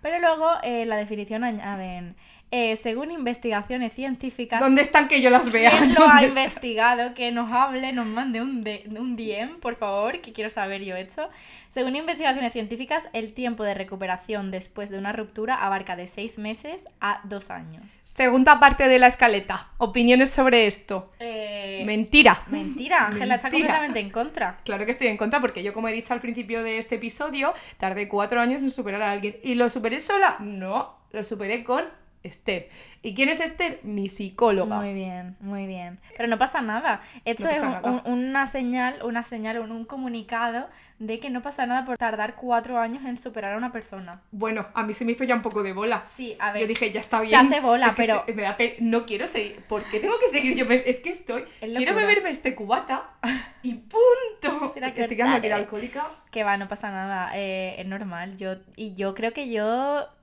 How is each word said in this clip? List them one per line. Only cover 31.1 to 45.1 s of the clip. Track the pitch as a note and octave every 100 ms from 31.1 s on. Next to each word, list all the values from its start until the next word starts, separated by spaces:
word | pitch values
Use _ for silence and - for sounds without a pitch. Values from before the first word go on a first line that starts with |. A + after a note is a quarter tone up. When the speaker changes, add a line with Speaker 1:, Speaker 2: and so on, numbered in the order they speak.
Speaker 2:
lo | G#3+
superé | G#3+ G#3 G3+ A#3
con | A#3 B3+ E4 - _ _
Esther. | - - - F#3 - - - -
¿Y | -
quién | G3+ C4+
es | D#4+
Esther? | E4 D#4+ F4 C4
Mi | - G#3 G3
psicóloga. | - G3 F#3+ A3 G3 F#3 G#3
Speaker 1:
Muy | G3+
bien, | G3 F#3+ F3+ F3+ F#3+
muy | G3 G3+ G3
bien. | F#3 F3 F3+ - -
Pero | A#3
no | A3+
pasa | C4 D4+
nada. | A#3 G#3+ D4+ G#3 - B3+ -
Esto | A#3
Speaker 2:
No | D#4+
Speaker 1:
es | D4+
Speaker 2:
pasa | C#4+
Speaker 1:
un, | F#3+
Speaker 2:
nada. | - B3 -
Speaker 1:
un, | B3 B3+
una | C4+ C4+
señal, | C4+ B3 B3 B3 C#4+
una | A#3+ A#3
señal, | A#3 A#3 A3 A#3
un, | A3
un | A3+
comunicado | A3+ C#4 B3+ A#3 A3 A#3 A#3+ A#3 C#4 - _ _
de | A3 A3+
que | C#4
no | B3
pasa | C4 C#4+ A#3+
nada | B3+
por | B3+ A#3+
tardar | A#3 G#3+ G#3+
cuatro | A3+ B3+ A#3 A#3 B3
años | A3+ C4
en | C4+ B3
superar | B3+ A3+ G3+
a | G#3
una | B3
persona. | A#3+ G#3+ F#3+ F3+ F3 _
Speaker 2:
Bueno, | G#3 A3 A3 G3+
a | -
mí | A3
se | G#3
me | A#3